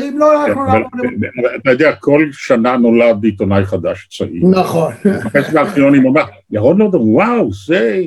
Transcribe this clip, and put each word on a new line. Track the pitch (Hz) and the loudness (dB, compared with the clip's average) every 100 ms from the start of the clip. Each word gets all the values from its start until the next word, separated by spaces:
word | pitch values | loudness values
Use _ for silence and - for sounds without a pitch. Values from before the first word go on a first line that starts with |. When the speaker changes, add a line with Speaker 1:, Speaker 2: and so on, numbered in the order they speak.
| 285 | -2
Speaker 1:
אם | 285 | 0
לא, | 302 302 294 | 2 2 0
אנחנו | - 269 | -4 0
Speaker 2:
אבל, | - | -2
Speaker 1:
לא | - | -2
מדברים. | 240 247 - 98 123 | -6 -8 -6 -8 -4
Speaker 2:
אבל | 123 123 | -4 -2
אתה | 135 | -2
יודע, | 127 151 - | 2 2 0
כל | - 147 156 | 0 0 0
שנה | 139 - 120 120 127 | -4 -2 0 2 2
נולד | 117 117 117 107 | 2 4 2 2
עיתונאי | 110 101 101 98 98 | -2 -2 -2 0 0
חדש | 92 87 90 - - | -4 -6 -8 -12 -10
צעיר. | 95 - 180 | -8 0 2
Speaker 1:
נכון. | 190 165 165 156 - 202 - | 2 0 -2 -4 -2 -2 -2
Speaker 2:
מחפש | 107 143 139 | -2 -2 0
בארכיונים, | 151 139 143 139 143 127 | 0 0 0 4 4 4
אומר, | 143 - - _ | 2 -2 -10 _
"ירון | 104 117 185 | 0 2 2
לונדון, | 208 180 | 2 2
וואו, | 110 120 220 240 139 95 - | 2 2 2 0 -2 -6 -4
זה | 180 226 196 | -2 0 -2